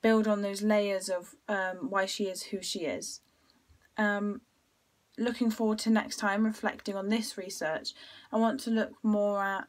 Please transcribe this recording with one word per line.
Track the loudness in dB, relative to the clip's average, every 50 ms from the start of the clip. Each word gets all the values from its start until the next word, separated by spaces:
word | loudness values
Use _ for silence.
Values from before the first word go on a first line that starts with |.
| 6
build | 6 6 6 6 4
on | 2 0 0
those | -2 -2 0
layers | 2 4 4 4 4 2 0 -2 -2 -2
of, | -4 -4 -4 -8 -20 -20 _ -2
um, | -2 0 0 -2 -4 -4 -6 -2
why | 0 0 0
she | 0 0 -2 -2
is | -4 -4 -6 -8
who | -8 -8 -6
she | -6 -6 -6 -4
is. | -4 -4 -4 -4 -6 -10 -12 -14 _ _ _ _ _ _ _ _ _ _ -20 _ _ _ _ 0
Um, | 0 2 2 0 -2 -4 -4 -6 _ _ _ _ _ _ _ _ _ _ _ _ _ _ _ -2
looking | -2 -2 0 0 0 0
forward | 0 2 2 0 0 0
to | 2 4
next | 4 4 4 0 -6
time | -2 0 0 2 2 2
reflecting | 0 0 0 -2 -4 -4 -4 -8 -6 -6
on | -4 0 0
this | 0 0 0 -4 -8 -8
research. | -10 -10 -6 -4 -4 -2 -2 -4 -6 -8 -12 -14 -20 -20 -20 -20 -16 -4
I | 0 2
want | 2 2 2 0
to | -2 0
look | 2 2 0 0 -4 -2 0
more | 2 2 4 4 2 2 0 0
at | 0 -2 -4 -6